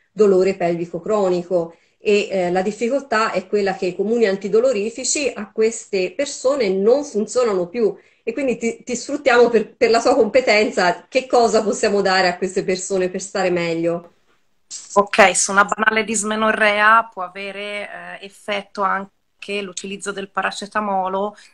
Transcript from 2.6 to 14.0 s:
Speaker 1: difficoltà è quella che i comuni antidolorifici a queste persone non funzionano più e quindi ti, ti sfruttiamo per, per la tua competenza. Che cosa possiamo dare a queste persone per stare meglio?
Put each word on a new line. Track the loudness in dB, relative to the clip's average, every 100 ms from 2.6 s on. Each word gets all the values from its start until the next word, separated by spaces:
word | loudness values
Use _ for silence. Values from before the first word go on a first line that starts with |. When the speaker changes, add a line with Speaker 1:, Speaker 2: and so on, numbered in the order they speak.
Speaker 1:
difficoltà | -2 -2 -2 -2 -2 -2 0
è | -2 -2
quella | -2 -2 -2
che | -4
i | -2
comuni | -2 2 2
antidolorifici | 0 0 2 2 0 -2 -6 -6 -2 -4 -4
a | -10
queste | 0 0 0 -4 -2 -2
persone | -2 -6 -2 0 2 0
non | 2 4 4
funzionano | 2 -4 -2 0 0 0 -2
più | 0 -2 -2 _ _
e | -8
quindi | -4 -2 -2
ti, | -4 -6 -8
ti | -8
sfruttiamo | -6 -2 2 6 6
per, | 4 -2 0
per | 2
la | 4
tua | 4 4
competenza. | 4 2 4 2 2 2 0 0 -2
Che | -4 2
cosa | 4 4 2
possiamo | 0 0 0 2
dare | 2 2 2
a | 0
queste | -4 -2
persone | -2 -4 -2 -2 -2
per | -4
stare | -8 -4 0
meglio? | 0 -2 -2 -2 -4